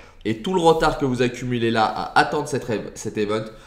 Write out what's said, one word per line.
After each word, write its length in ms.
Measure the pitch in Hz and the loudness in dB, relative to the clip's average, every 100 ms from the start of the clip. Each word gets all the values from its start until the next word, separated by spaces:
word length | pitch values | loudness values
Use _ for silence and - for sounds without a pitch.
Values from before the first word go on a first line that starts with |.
| - - | -16 -8
et 140 | - 110 | -6 -4
tout 140 | - | -2
le 80 | 185 | 4
retard 380 | 165 160 160 147 | 6 6 4 0
que 80 | 139 | 0
vous 160 | 123 | 2
accumulez 480 | 123 123 127 123 113 | 0 -2 -4 -2 0
là 140 | 113 | 2
à 340 | 107 - 87 - | 2 0 0 2
attendre 300 | 147 156 139 | 2 0 -2
cette 160 | 127 | -4
ré-, 280 | - 104 - | -2 -4 -6
cet 220 | - 107 104 | -10 -8 -4
event, 280 | 101 107 117 - | -2 -2 -4 -12